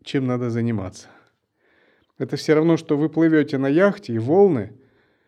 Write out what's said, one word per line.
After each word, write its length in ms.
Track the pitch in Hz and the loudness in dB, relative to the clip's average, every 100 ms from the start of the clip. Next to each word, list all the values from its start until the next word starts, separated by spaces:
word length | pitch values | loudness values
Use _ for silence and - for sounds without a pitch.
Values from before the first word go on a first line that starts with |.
чем 240 | - 143 127 | -4 -2 0
надо 240 | 123 123 | -2 -2
заниматься. 560 | 117 117 107 92 95 - - _ _ _ _ _ _ _ _ _ - | -2 -2 -2 -6 -12 -20 -20 _ _ _ _ _ _ _ _ _ -10
Это 160 | 127 | -8
все 180 | 143 - | -6 0
равно, 240 | 151 165 160 | 2 2 0
что 200 | 160 147 | -2 -2
вы 120 | 156 | -2
плывете 480 | 151 165 156 143 135 | 0 2 2 0 -2
на 100 | 135 | 0
яхте, 460 | 156 202 - - | 2 2 0 -6
и 60 | 113 | -4
волны, 540 | 117 185 202 127 104 - _ _ _ _ | 0 4 4 2 -6 -14 _ _ _ _